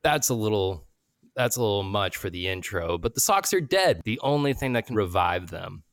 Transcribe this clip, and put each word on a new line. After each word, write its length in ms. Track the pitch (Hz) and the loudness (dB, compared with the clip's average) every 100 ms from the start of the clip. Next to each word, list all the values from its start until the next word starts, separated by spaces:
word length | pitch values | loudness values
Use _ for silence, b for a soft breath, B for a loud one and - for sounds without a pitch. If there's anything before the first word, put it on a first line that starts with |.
That's 260 | 151 151 - | 2 2 0
a 60 | |
little, 520 | 120 107 104 95 90 - _ _ _ _ | 0 2 2 0 -2 -12 _ _ _ _
that's 220 | 135 120 127 | -2 0 2
a 40 | |
little 220 | 113 101 | 0 0
much 340 | 95 101 95 - | 0 -2 -2 -4
for 140 | 98 | -8
the 160 | 90 90 | -4 -4
intro, 500 | 92 - 95 82 87 | -4 -4 -4 -2 -2
but 180 | 113 | -2
the 60 | - | -2
Sox 320 | - 196 196 | 2 2 2
are 80 | 190 | -2
dead. 420 | 143 190 180 90 | 2 4 4 2
The 160 | - 110 | -2 -2
only 320 | 131 147 143 | 0 2 2
thing 220 | 131 135 | 0 0
that 120 | 120 - | -2 0
can 80 | |
revive 560 | 113 95 90 90 90 87 | 0 2 2 2 0 -6
them 320 | 85 92 92 _ | -12 -12 -14 _